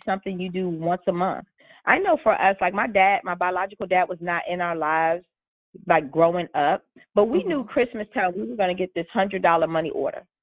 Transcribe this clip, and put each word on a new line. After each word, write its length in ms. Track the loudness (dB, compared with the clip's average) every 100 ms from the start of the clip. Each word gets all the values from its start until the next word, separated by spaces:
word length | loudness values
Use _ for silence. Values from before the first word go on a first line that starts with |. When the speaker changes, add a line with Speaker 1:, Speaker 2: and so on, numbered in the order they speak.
| -4
Speaker 1:
something 340 | -4 -4 -6
you 100 | -6
do 180 | -4 -4
once 340 | -2 -2 0 -2
a 40 |
month. 320 | 0 -2 -4 -12 _ _ -6 0
I 140 | 2
know 180 | 2 2
for 100 | 2
us, 240 | 2 2 2
like, 140 | -2
my 140 | 0 0
dad, 340 | 4 4 2
my 120 | -2 -2
biological 500 | -2 -2 -4 -8 0
dad 220 | 0 0
was 80 | -4
not 200 | -4 -4 -4
in 100 | -4
our 160 | -4 -2
lives, 480 | 0 0 0 -2 -6 _ _ _ _ -16 2
like, 220 | 2 2
growing 360 | 2 2 2 -4 0
up, 280 | 0 0 -6 -20 _ 2
but 100 | 2
we 140 | 2
Speaker 2:
Mm-hmm. 80 | 0
Speaker 1:
knew 140 | -4 -2
Christmas 420 | -2 -2 -4 -8
time 200 | -4 -2 -4
we 80 | -8
were 60 | -2
gonna 180 | -2
get 200 | -2 -4 -6
this 120 | -4
hundred 280 | -2 -2 2
dollar 240 | 2 2 2
money 240 | 0 -2
order. 320 | -4 -4 -6 -16 _